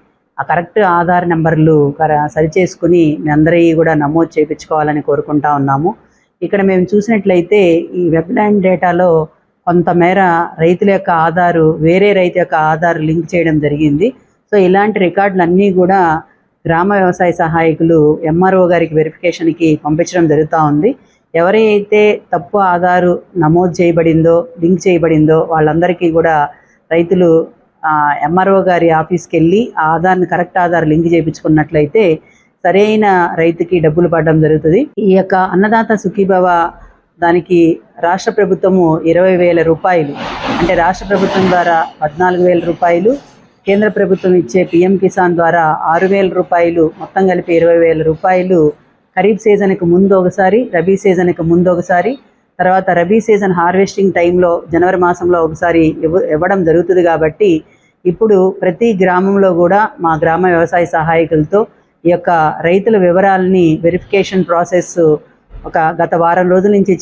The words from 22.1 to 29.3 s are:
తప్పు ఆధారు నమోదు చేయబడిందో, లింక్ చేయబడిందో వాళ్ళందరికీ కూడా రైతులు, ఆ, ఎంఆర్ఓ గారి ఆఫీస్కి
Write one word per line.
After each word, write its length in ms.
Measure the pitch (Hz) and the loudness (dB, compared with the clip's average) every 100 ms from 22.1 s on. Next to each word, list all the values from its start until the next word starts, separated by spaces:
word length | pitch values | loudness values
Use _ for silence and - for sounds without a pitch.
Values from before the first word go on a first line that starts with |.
| 202 - | 0 -4
తప్పు 240 | 170 165 208 | -6 -4 -2
ఆధారు 600 | 185 175 180 180 175 170 - 180 | 0 0 0 0 0 -2 -6 -2
నమోదు 440 | 156 170 180 160 | 0 2 0 0
చేయబడిందో, 680 | 170 165 165 160 160 170 165 - | 0 2 2 2 2 2 -2 -4
లింక్ 260 | 170 180 196 | -2 0 0
చేయబడిందో 600 | 170 165 160 156 160 - | 0 2 2 2 2 0
వాళ్ళందరికీ 640 | 160 151 160 180 175 170 | 0 0 0 -2 0 -2
కూడా 380 | 160 160 156 143 - _ _ - | 0 0 0 -2 -6 _ _ -4
రైతులు, 560 | 165 170 185 170 160 160 _ _ _ 156 | -2 0 2 2 2 0 _ _ _ -4
ఆ, 300 | 151 147 143 | 0 0 -2
ఎంఆర్ఓ 380 | 147 180 190 196 | -2 0 2 0
గారి 300 | 180 175 170 | 0 0 2
ఆఫీస్కి 480 | 160 160 175 - | 0 -2 -6 -4